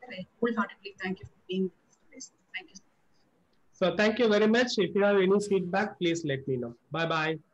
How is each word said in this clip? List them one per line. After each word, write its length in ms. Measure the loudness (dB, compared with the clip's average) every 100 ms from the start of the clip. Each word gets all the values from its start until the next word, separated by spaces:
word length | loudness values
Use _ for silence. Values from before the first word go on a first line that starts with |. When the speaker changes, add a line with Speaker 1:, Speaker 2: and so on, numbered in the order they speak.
Speaker 1:
here, 200 | -16 -16
I 60 | -16 _
wholeheartedly 540 | -2 -2 -6 -10 -18 -10
thank 180 | -8 -8
you 60 | -12
for 140 | _ -8
being 180 | -4
with 80 | -4 -6 _
us 80 | _ _
today, 140 | -20
sir. 120 | -20 _ _
Thank 160 | -16 -16
you, 60 | -20
sir. 60 | -20 _ _ _ _ _ _ _ _
Speaker 2:
So 200 | _ 0
thank 240 | 2 2 2
you 80 | 4
very 160 | 4 4
much. 320 | 4 2 0
If 160 | 0
you 80 | 2
have 140 | 2 4
any 200 | 4 2 2
feedback, 480 | -2 0 -2 -4 -2
please 260 | -2 -2
let 240 | -2 -4 -4
me 80 | -4
know. 160 | -6 -12 _
Bye-bye. 440 | -4 -2 0 -2 -4 -8